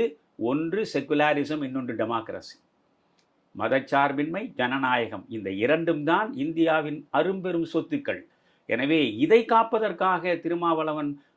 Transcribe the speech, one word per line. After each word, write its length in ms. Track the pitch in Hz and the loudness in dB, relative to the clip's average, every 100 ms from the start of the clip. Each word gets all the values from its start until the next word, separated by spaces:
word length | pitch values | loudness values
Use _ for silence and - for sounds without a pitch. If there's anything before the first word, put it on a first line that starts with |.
| 226 - _ - | 0 -4 _ -4
ஒன்று 380 | 117 147 165 196 220 | -2 0 -2 -2 -2
செக்குலாரிசம், 800 | 143 139 147 151 143 139 151 | -4 0 2 4 2 -2 -4
இன்னொன்று 300 | 135 131 123 113 | -4 -6 -4 -4
டெமோக்ரஸி. 640 | 113 113 110 92 - - _ _ _ _ _ _ _ _ _ 98 | -2 -2 -6 -10 -14 -20 _ _ _ _ _ _ _ _ _ -4
மதச்சார்பின்மை, 880 | 113 131 131 139 143 135 151 180 226 - | 0 0 2 2 2 2 -2 -4 -6 -4
ஜனநாயகம், 720 | 123 135 131 123 107 98 - | -2 0 0 0 0 -6 -10
இந்த 200 | 110 95 98 | -8 -6 0
இரண்டும் 480 | 120 160 165 151 | 2 2 2 0
தான் 260 | 147 185 220 127 | 2 0 0 -4
இந்தியாவின் 640 | 151 165 160 160 151 151 - | -4 2 2 2 0 -6 -2
அரும்பெரும் 560 | 143 170 190 180 170 156 | 0 0 -2 -2 -2 -2
சொத்துக்கள். 520 | 165 160 139 - 90 - _ _ _ - | -2 -2 -2 -2 -6 -8 _ _ _ -4
எனவே 320 | 117 139 160 127 107 | -2 2 2 2 0
இதை 220 | 160 226 226 | 4 6 6
காப்பதற்காக 880 | 226 226 220 214 175 185 175 180 170 | 2 4 0 -2 0 0 0 0 -2
திருமாவளவன் 720 | 165 170 170 160 156 151 147 143 _ | -2 -2 0 0 0 -2 -4 -6 _